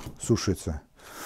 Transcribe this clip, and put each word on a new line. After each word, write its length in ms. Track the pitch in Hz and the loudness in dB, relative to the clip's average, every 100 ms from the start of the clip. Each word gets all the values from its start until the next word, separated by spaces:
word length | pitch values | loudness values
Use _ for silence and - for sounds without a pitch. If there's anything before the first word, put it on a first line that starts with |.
| - - | -6 -4
сушиться. 640 | - 110 - 87 - 71 - - - - | 2 4 4 0 -2 -4 -8 -20 -16 -12